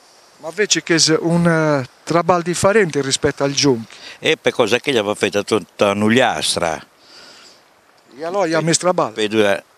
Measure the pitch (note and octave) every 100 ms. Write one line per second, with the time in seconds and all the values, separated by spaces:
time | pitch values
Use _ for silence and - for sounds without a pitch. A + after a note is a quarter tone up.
0 | _ - _ _ D3+ E3 G#3 D#3+ - E3
1 | C#3+ D#3 E3 E3+ E3+ D#3+ D#3 C#3+ B2 _
2 | - E3 E3+ F3+ E3+ E3 G3 G#3+ F3+ C#3+
3 | C3+ C3 D3 - C#3+ C#3 C#3+ A#2 A2 -
4 | - - C#3 D#3+ B2+ - A2 A#2+ - B2
5 | G2+ G2+ G#2 G2+ G2 A2 F2 - G#2 G2+
6 | G#2+ A#2 A#2+ D#2+ - - E2 D2 - _
7 | - - - - - - _ _ _ _
8 | _ A#2+ E3 G3 E3+ D#3+ D#3 D#3 F3 F3+
9 | C3+ G#2+ G#2+ A2 G2+ F2+ -